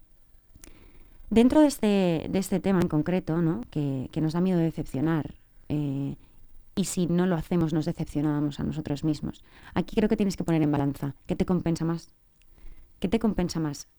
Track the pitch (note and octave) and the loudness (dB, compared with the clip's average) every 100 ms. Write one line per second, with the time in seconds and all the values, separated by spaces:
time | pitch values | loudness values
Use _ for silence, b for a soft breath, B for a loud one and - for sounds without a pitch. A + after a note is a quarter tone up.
0 | - - - - _ - B B B B | -20 -20 -20 -20 _ -20 B B B B
1 | B B B G#3+ B3 D4 D4+ - G#3+ G3+ | B B B 6 6 8 6 4 2 4
2 | F#3 E3 - F#3 F#3+ F#3 F#3+ F#3+ F3 D3+ | 4 0 0 -2 0 -2 2 2 2 0
3 | D3+ F3+ F3 D#3+ E3 F#3+ B3 E3 C#3+ C3+ | 0 -2 0 0 0 0 -4 -4 -2 -4
4 | B2 - D#3 E3 F#3 F3+ E3 D3+ - C3+ | -6 -2 -2 0 2 2 0 -2 -6 -2
5 | D#3 E3 - - _ - - D3+ D3 C3+ | 0 0 -2 -12 _ -20 -6 -2 -2 -2
6 | C#3 C#3 b b - - - - F3 - | -4 -8 b b -20 -20 -10 -4 -4 0
7 | E3+ F3 F#3 E3 - F3 D#3+ D#3+ D3+ E3 | 0 2 2 0 0 0 2 0 -2 -4
8 | D#3 D3 D3+ D3 D3 C#3 D3 C#3+ D#3 C#3+ | -4 -2 0 0 -2 -2 -4 -4 -4 -2
9 | D#3 D3 - - B B B - F3+ - | -2 -2 -4 -10 B B B -4 -2 0
10 | G#3 A3 G3+ F3 F3 E3 D3+ D3 C#3 C3+ | 0 2 0 -2 0 2 2 2 0 -2
11 | C#3 - - F3+ F3+ F3+ E3+ E3 D#3+ E3 | -8 -10 -8 -4 0 0 0 -2 -2 -4
12 | - _ _ _ - b b b b - | -8 _ _ _ -20 b b b b -6
13 | F#3+ A3+ A3+ F#3 F3 E3 D#3 C#3+ - | -2 2 2 0 -2 -2 -4 -6 -14